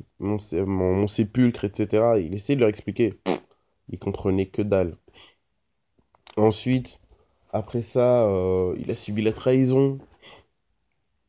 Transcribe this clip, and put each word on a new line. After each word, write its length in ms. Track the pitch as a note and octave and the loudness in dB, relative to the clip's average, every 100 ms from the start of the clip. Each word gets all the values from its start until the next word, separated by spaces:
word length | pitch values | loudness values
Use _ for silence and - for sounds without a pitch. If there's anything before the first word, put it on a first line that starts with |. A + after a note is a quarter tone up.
| - - | -18 -8
mon 200 | G2 G#2 | -4 -4
sé-, 240 | - E2 | -4 -4
mon, 320 | G2 F#2+ F#2 | -2 0 2
mon 120 | F#2+ G#2 | 2 0
sépulcre, 580 | - G#2+ B2+ A#2+ - | 0 -2 2 2 0
et 60 | A2 | -4
cetera. » 460 | - G2+ G#2+ A#2 A2 | -4 -2 2 2 2
Il 140 | D#2+ | 0
essaie 220 | G2+ - C#3 | -6 -2 2
de 40 | |
leur 100 | A2 | 2
expliquer. 420 | G#2+ - A2 A2 | 0 -4 -2 -2
Pff, 300 | - - D#2+ - _ _ _ - | -2 -4 -4 -6 _ _ _ -16
ils 80 | F#2 | -10
comprenaient 480 | G2+ - G2+ F#2+ F#2+ | -8 -4 0 0 -2
que 160 | - | -4
dalle. 340 | G#2 G2 F2 - _ - - _ _ _ _ _ _ _ _ _ - - | 0 0 0 -6 _ -20 -20 _ _ _ _ _ _ _ _ _ -8 2
Ensuite, 640 | A2 G#2 B2+ B2+ B2 - _ _ _ _ _ | 2 2 0 -2 -4 -14 _ _ _ _ _
après 300 | G#2 - A#2+ | -8 -6 -6
ça, 420 | A2+ B2+ B2 B2 | -4 0 4 4
euh, 500 | G#2+ F#2+ F#2 F#2 F2+ - | 2 2 2 0 0 -4
il 120 | - | -6
a 60 | A2+ | -8
subi 260 | - G#2 | -6 -2
la 100 | A2 | -2
trahison. 680 | - B2+ C3 B2+ C3 C#3 C3+ - _ - - _ _ _ _ _ _ _ _ | 0 2 2 4 2 2 -2 -12 _ -20 -20 _ _ _ _ _ _ _ _